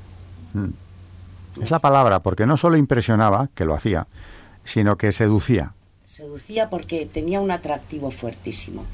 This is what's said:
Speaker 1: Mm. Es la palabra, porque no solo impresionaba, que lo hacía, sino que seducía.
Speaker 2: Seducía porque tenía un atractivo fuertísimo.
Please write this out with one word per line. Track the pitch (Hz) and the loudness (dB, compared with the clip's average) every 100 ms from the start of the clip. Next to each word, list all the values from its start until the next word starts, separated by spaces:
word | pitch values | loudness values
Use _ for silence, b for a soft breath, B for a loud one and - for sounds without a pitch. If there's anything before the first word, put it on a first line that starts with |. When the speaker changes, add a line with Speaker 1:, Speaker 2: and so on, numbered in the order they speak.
| - - - - - | -20 -20 -20 -20 -10
Speaker 1:
Mm. | 101 95 - - - - - - - - - | -6 -6 -8 -16 -20 -20 -20 -20 -20 -18 -8
Es | 110 | -2
la | 151 | 2
palabra, | 143 139 120 92 | 4 4 4 4
porque | 98 87 117 | 2 0 2
no | 156 | 4
solo | 170 160 | 4 4
impresionaba, | 139 123 110 107 110 101 139 - | 4 2 2 4 4 2 0 -2
que | 82 | -2
lo | |
hacía, | 76 113 85 - b b b b b | 0 0 -2 -4 b b b b b
sino | - 113 104 101 | -6 0 2 2
que | 107 | 0
seducía. | - 107 107 - 104 73 - _ _ _ - | 2 2 2 2 0 0 -8 _ _ _ -20
Speaker 2:
Seducía | 147 143 - 220 220 | -18 -18 -6 -4 -2
porque | 175 - 165 151 | -4 -6 -8 -6
tenía | 160 160 196 | -6 -4 -2
un | 196 | -2
atractivo | 175 151 147 - 151 139 | -4 -6 -8 -8 -10 -10
fuertísimo. | - 117 - 113 110 - 92 - | -8 -10 -10 -12 -12 -12 -12 -12